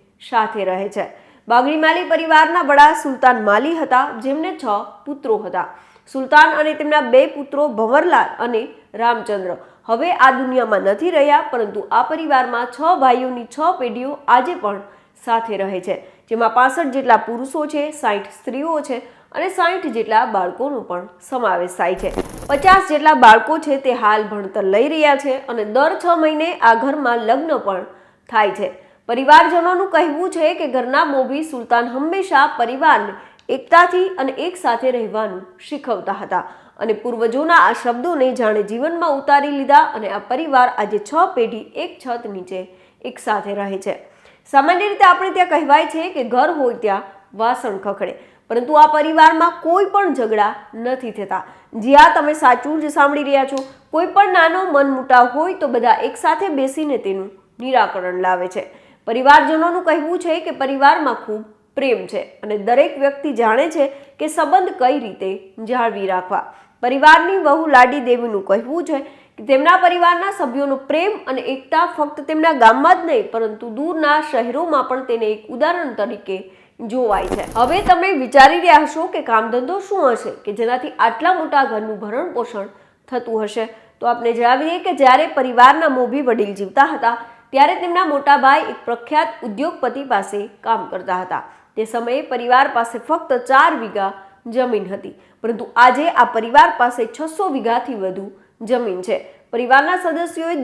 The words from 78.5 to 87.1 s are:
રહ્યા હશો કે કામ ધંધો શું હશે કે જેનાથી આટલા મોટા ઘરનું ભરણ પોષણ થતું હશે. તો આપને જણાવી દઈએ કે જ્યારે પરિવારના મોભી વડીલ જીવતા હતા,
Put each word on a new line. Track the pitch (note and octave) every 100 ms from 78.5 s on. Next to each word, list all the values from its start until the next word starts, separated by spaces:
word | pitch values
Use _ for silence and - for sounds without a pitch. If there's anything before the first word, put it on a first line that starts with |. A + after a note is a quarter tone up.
| E4+ E4+
રહ્યા | D4+
હશો | D4 D#4+ F#4 F4
કે | B3+
કામ | A3+ A3+ A#3+
ધંધો | C4 G4 G4
શું | F#4+ C#4
હશે | A3 G3+ -
કે | - G#3
જેનાથી | A#3 B3 D4+ -
આટલા | A3+ - E4 F4+
મોટા | D#4 C#4+ C4
ઘરનું | G#3+ A3 G#3
ભરણ | G#3 A#3+ F4 B3
પોષણ | A3+ G#3 G3+ - _ _ -
થતું | B3 A#3+ A3 G#3
હશે. | A3+ A3 - _ -
તો | A#3
આપને | A#3+ A#3 A#3
જણાવી | A#3 C4+ D#4
દઈએ | F4+ F#4
કે | C#4
જ્યારે | C4 C4 D#4+ D4
પરિવારના | B3+ A#3 B3 D4+ D#4+ B3+
મોભી | A#3+ C#4 B3+
વડીલ | A3+ G#3 F#3+
જીવતા | G3 C#4 C#4
હતા, | D4+ A#3